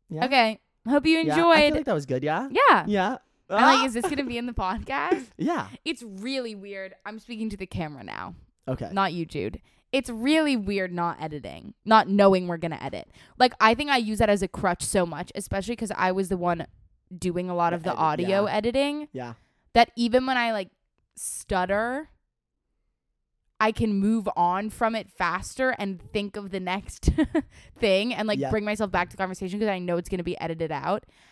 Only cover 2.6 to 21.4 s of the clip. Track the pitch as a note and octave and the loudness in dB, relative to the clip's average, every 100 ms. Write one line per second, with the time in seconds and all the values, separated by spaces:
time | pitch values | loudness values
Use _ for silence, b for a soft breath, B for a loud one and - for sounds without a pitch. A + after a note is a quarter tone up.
2.6 | C5+ D4 E3 G3+ F#3+ C4 - _ - G3 | 6 6 4 0 0 -4 -10 _ -4 4
3.6 | C#4 - C4+ A3+ F4 C#4+ C4 A#3 A#3+ A3+ | 6 6 2 -2 -2 -2 -4 -6 -6 -4
4.6 | F#3 A3 - C4+ D#4 D#4+ B3+ - A#3 D#4+ | -4 -4 -6 -4 -2 -2 -4 -4 -2 -2
5.6 | C#3+ - D4+ C4 A#3 F#3+ A3+ C4+ A#3 G#3 | -6 -10 -8 -8 -12 -12 -6 -6 -6 -10
6.6 | G3+ G3 F#3+ - - G#3+ - A3+ A3 G3+ | -14 -12 -14 -14 -16 -16 -12 -8 -8 -8
7.6 | F#3+ G3 D#3 C#3 G2+ G#1 F#2 - - _ | -8 -6 -6 -8 -12 -10 -10 -14 -20 _
8.6 | - C3 A3+ G3 F#3+ E3+ E3 D3+ G2 - | -8 -6 -4 -2 -2 -2 -6 -6 -6 -8
9.6 | - _ _ C4+ B3+ A3 B3+ D#4 D4+ B3+ | -14 _ _ -2 -2 -2 2 4 4 0
10.6 | G3 G3 F#3 E3+ E3+ - D#3 D3 F#2+ D2+ | -2 -4 -4 -2 -4 -4 -8 -8 -12 -14
11.6 | - - - A3 F#3+ G3+ G3 F#3 F3+ E3 | -16 -12 6 6 6 6 8 6 2 -4
12.6 | E3 D3+ C3+ F#2 - b b - B3 - | -6 -6 -8 -10 -14 b b 2 2 6
13.6 | A3 A#3 D4 C4+ G#3+ G#3+ G#3+ G3+ F#3 - | 4 4 2 0 0 2 4 4 0 -2
14.6 | G3 F3 - G3 E3+ D3+ F3 - - G3 | -2 -2 0 0 0 -2 -10 -10 -8 -6
15.6 | G3 A#3 G#3+ - F#3 F#3 F#3 F#3 F3 E3+ | -6 -6 -6 0 0 0 -2 0 0 -2
16.6 | - _ _ _ _ F3 F#3 F3 F#3 F3 | -4 _ _ _ _ -6 -4 -2 -2 0
17.6 | E3+ E3+ E3+ - D#3 D#3 F#3 G3 G#3 G#3+ | 0 0 -2 0 0 0 0 2 2 0
18.6 | A3 B3+ C#4+ D4 D4 B3+ A#2+ - _ _ | 0 0 0 -2 -8 -10 -12 -14 _ _
19.6 | _ A3+ A#3 - A#3 B3 C4 B3+ A#3 A3 | _ 4 4 2 0 2 2 0 0 -2
20.6 | F#3 _ _ _ _ - - - | -6 _ _ _ _ -14 -10 -10